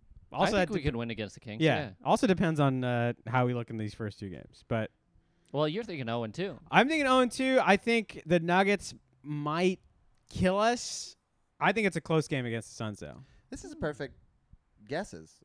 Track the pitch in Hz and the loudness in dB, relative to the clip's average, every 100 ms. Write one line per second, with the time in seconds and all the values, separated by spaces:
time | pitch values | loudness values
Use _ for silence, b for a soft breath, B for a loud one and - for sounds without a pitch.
0 | - - - 139 185 208 175 202 143 117 | -20 -20 -8 0 2 2 2 0 -2 -2
1 | 117 110 101 - 113 110 156 117 123 92 | -4 -6 -8 -10 -10 0 2 2 -2 -6
2 | 139 214 202 185 180 156 139 131 123 120 | 0 2 4 4 2 4 2 2 0 0
3 | 120 120 - 127 123 120 117 113 107 - | 0 -2 -2 0 2 0 -6 -6 -6 -6
4 | 107 - 101 76 - - - 113 110 _ | -10 -8 -12 -12 -16 -16 -4 -2 -4 _
5 | _ _ _ _ _ 135 156 180 233 165 | _ _ _ _ _ -2 -2 -2 -6 -6
6 | 117 120 110 123 196 139 - 156 254 320 | -4 -4 -4 -4 -6 -8 2 4 4 4
7 | 269 262 247 - 262 254 170 196 - 233 | 4 4 2 0 2 4 4 4 4 0
8 | 208 - 156 175 170 180 196 202 - - | 0 -8 0 0 2 2 4 0 -2 -16
9 | _ _ 147 147 147 160 185 185 _ _ | _ _ -10 -6 -4 2 2 0 _ _
10 | _ _ _ - 185 196 220 247 - - | _ _ _ 0 2 4 2 0 -4 -10
11 | - - _ _ _ - 151 214 202 165 | -12 -16 _ _ _ -2 0 2 0 -2
12 | - 160 - 139 123 113 - - 110 101 | 0 0 2 -2 -2 -4 -8 -8 -8 -8
13 | 78 64 131 b b 269 - 302 160 143 | -12 -16 -20 b b -14 -14 -8 -8 -6
14 | 139 - _ _ _ - _ _ 107 147 | -10 -12 _ _ _ -20 _ _ -10 -8
15 | 202 82 80 _ | -8 -12 -18 _